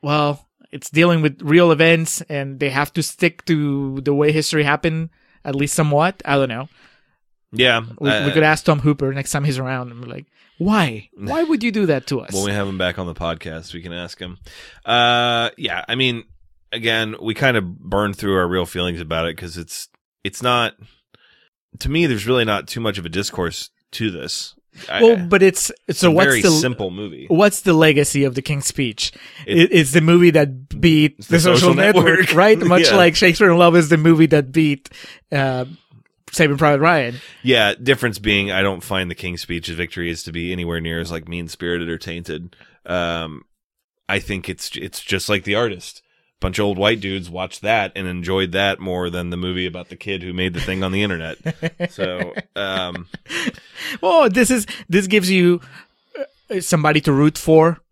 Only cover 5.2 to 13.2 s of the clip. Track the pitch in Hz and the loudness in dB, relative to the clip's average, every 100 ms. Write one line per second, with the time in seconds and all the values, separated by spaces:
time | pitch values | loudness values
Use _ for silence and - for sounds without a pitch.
5.2 | _ _ - 139 143 - 151 143 170 190 | _ _ -8 -4 -2 0 2 2 2 -2
6.2 | - 139 131 117 139 _ _ _ _ _ | -2 0 0 -4 -12 _ _ _ _ _
7.2 | _ _ _ - 127 117 113 117 143 107 | _ _ _ 0 2 2 -2 -6 -2 0
8.2 | 139 151 156 156 - 151 139 147 135 135 | 0 2 2 2 0 0 2 0 -2 -6
9.2 | 135 151 147 127 131 131 123 117 120 120 | -6 -4 -2 -4 -6 -8 -10 -14 -16 -16
10.2 | 151 _ _ _ 175 214 160 110 - _ | -18 _ _ _ 0 2 0 -4 -16 _
11.2 | 101 294 330 302 233 214 190 143 - 135 | -6 -2 0 0 -2 0 0 0 -2 -8
12.2 | - 98 101 101 98 95 90 87 90 80 | -4 -4 -2 -2 -4 -2 -4 -4 -8 -8